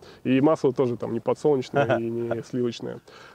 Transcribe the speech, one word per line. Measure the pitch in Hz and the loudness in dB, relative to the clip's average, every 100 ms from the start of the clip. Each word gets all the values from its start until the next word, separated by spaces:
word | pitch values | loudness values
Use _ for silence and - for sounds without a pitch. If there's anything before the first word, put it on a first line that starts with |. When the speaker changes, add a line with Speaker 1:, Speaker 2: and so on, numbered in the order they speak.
| - - | -20 -10
Speaker 1:
И | - 131 | 0 4
масло | 147 156 143 | 4 4 2
тоже | 123 127 120 | 2 0 0
там | 120 | -4
не | 117 | -4
подсолнечное | 123 120 151 139 120 143 143 120 | -2 0 2 0 0 0 0 0
Speaker 2:
<laughs> | |
Speaker 1:
и | 113 | -2
не | 117 117 117 | -4 -4 -6
сливочное. | 110 127 120 117 120 117 - - - | -6 -4 -4 -4 -10 -12 -16 -20 -20